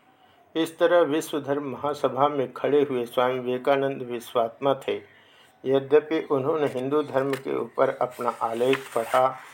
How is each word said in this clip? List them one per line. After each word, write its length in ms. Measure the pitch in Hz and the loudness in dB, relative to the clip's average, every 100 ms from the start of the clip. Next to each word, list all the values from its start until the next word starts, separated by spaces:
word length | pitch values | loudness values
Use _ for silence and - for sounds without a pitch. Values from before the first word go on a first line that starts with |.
| _ _ _ _ _ 160 | _ _ _ _ _ -4
इस 240 | 165 - | -4 0
तरह 200 | 170 175 | 4 6
विश्व 420 | 156 156 - 151 | 4 0 -2 -6
धर्म 220 | 135 143 | -2 -4
महासभा 640 | 143 123 143 139 135 123 147 | -4 -4 -4 -2 -2 2 2
में 260 | 147 123 | 2 -4
खड़े 300 | - 131 147 | -2 2 2
हुए 220 | 139 123 120 | 2 -2 -2
स्वामी 340 | - 127 127 | 0 0 0
विवेकानंद 640 | 123 127 131 139 135 135 | -2 -2 2 2 0 -4
विश्वात्मा 800 | 123 120 - 123 117 - 139 135 - | -8 -8 -2 -2 -2 0 0 0 -2
थे। 140 | 104 - - _ _ _ _ 131 | -6 -8 -20 _ _ _ _ 0
यद्यपि 640 | 135 135 147 147 160 - | 0 4 2 4 -4 0
उन्होंने 340 | 139 135 160 139 | -2 0 0 -2
हिंदू 380 | 127 131 151 | -2 -2 -2
धर्म 300 | 143 131 139 | 0 -2 -2
के 220 | 135 - 131 | -4 -4 -6
ऊपर 340 | 117 - 131 | -4 0 0
अपना 400 | 131 127 - 120 | 2 -4 -2 -4
आलेख 480 | 117 117 117 127 135 - 117 | -2 -4 0 0 0 -2 -4
पढ़ा 420 | 113 127 131 131 - | 0 2 2 0 -16